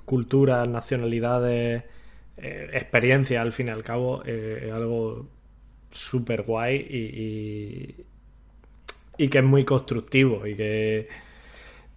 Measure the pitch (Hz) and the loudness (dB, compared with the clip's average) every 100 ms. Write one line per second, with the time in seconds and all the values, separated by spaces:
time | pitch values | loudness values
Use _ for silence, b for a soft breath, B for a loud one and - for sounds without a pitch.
0 | - 131 117 135 135 123 120 117 - 131 | -2 -2 2 4 6 4 0 -2 -2 -2
1 | 117 117 120 123 123 120 120 117 - b | 0 0 0 2 2 2 0 -2 -6 b
2 | b b b - 135 147 147 131 - 120 | b b b -16 -14 -12 -4 -4 2 4
3 | 123 135 131 120 117 113 120 110 110 120 | 6 6 4 2 0 -2 -4 -6 -4 -2
4 | 127 131 - 113 110 113 110 110 117 117 | -2 -4 -6 -6 -6 -8 -6 -4 -2 -2
5 | 110 117 135 - - - - - - - | -2 -6 -14 -20 -20 -20 -20 -20 -20 -16
6 | - 127 120 110 107 113 120 - - 123 | -4 -2 0 -2 0 0 0 0 -2 -6
7 | 110 - 110 107 107 107 104 - - - | -6 -6 -8 -6 -8 -8 -10 -12 -12 -16
8 | - - - - - - - - - - | -20 -20 -20 -20 -20 -20 -20 -18 -18 -18
9 | - - 139 135 131 139 135 131 - 120 | -18 0 4 6 6 6 4 2 0 -6
10 | - 135 135 104 104 104 107 107 107 110 | 2 4 4 2 -4 -4 -2 0 0 -2
11 | 107 B B B B B B B B | -4 B B B B B B B B